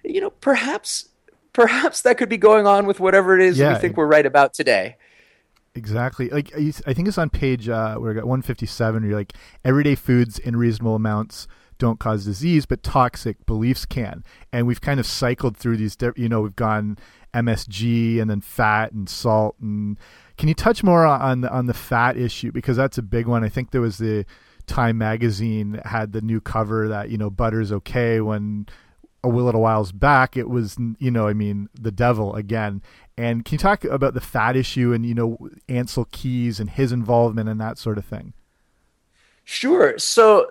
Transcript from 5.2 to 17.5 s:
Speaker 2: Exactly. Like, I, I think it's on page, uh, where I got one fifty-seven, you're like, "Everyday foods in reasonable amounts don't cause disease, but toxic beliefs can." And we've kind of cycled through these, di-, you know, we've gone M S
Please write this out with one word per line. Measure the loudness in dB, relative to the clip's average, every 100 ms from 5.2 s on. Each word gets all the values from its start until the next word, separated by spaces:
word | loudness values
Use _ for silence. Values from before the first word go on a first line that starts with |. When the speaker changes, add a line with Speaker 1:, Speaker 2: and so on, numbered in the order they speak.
| _ _ _ _ _ -14
Speaker 2:
Exactly. | -6 -4 -4 -4 -4
Like, | -4 -4 -4
I, | -4 -4 -4
I |
think | -2 -2
it's | -2
on | -2
page, | 0 0 -2 -2
uh, | -2 -2 -4
where | -4
I |
got | -4 -2
one | -2
fifty-seven, | -2 -6 -6 -2 0 0
you're | 0 -2
like, | -4 -12 -20 -6 0
"Everyday | 2 2 2
foods | 2 2 2 -2
in | -4 0
reasonable | 0 0 -2 0
amounts | 0 -2 -4 -10 -18 -20 _ -2
don't | -2 0
cause | -2 -2
disease, | -4 -4 2 2 2
but | -4
toxic | 0 2 2 0 -8 -6 -2
beliefs | 0 0 0 -4
can." | -6 -6 -10 -18 -20 -8
And | -2 0
we've | -2
kind | -2 -2
of | -2
cycled | -2 -2 0 -4 -2
through | -2 -2
these, | -2 -4
di-, | -4 -2
you | -2
know, | 0
we've | -2 -2
gone | -2 0 -2 -6 -14 _ -8
M | -2
S | 0